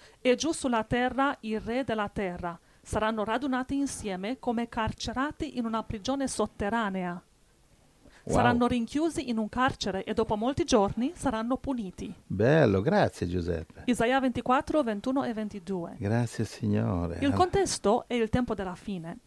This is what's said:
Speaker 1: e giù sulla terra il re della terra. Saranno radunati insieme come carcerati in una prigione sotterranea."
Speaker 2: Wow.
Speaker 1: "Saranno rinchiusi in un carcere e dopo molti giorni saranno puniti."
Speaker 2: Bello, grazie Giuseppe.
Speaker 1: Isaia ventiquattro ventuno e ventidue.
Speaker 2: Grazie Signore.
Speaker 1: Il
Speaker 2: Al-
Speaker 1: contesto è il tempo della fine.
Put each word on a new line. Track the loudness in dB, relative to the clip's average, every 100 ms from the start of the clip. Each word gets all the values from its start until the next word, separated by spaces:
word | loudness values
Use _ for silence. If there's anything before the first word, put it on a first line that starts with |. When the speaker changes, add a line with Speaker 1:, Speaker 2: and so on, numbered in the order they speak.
| -20 0
Speaker 1:
e | 2 4
giù | 2
sulla | 0 0 0 2
terra | 0 2 2 0 0
il | -4 -4
re | -2 -4
della | -2 -2 -2
terra. | -2 -4 -4 -6 -8 _ _
Saranno | -6 -2 0 0 0
radunati | 0 0 -2 -2 -2
insieme | -2 -2 -6 -4 -4 -4
come | -2 -2 -2
carcerati | -2 -4 -4 -6 -2 -4 -4 -6 -4
in | -4
una | -4
prigione | -4 -6 -4 -2 -2
sotterranea." | -2 -2 -2 -2 0 0 -2 -4 -6 -12 _ _ _ _ _ _ _ -20 -14 -2
Speaker 2:
Wow. | 4
Speaker 1:
"Saranno | 4 4 2
rinchiusi | 2 0 0 0 -2 -4
in | -2
un | -2
carcere | 0 0 0 -4 -4
e | -2
dopo | -2 0 0
molti | 0 0
giorni | 4 4 4 2 -2 0
saranno | -2 -2 -2 -2
puniti." | -2 -4 -6 -8 -10 -10 -6
Speaker 2:
Bello, | 2 6 8 6 6
grazie | 4 4 4 0 -2
Giuseppe. | -2 -2 -4 -6 -6 -2
Speaker 1:
Isaia | 2 2 2
ventiquattro | 2 0 0 0 2 0
ventuno | 0 -2 -2 -2
e | -2
ventidue. | -4 -6 -8 -6 -4 -6 -4
Speaker 2:
Grazie | 0 2 0 -2 -6
Signore. | -2 0 2 2 0 -2 0
Speaker 1:
Il | 0
Speaker 2:
Al- |
Speaker 1:
contesto | 4 2 2 0 0 2 2 0
è |
il | -2 2
tempo | 0 0
della | -4 -4 -8
fine. | -8 -8 -8 -12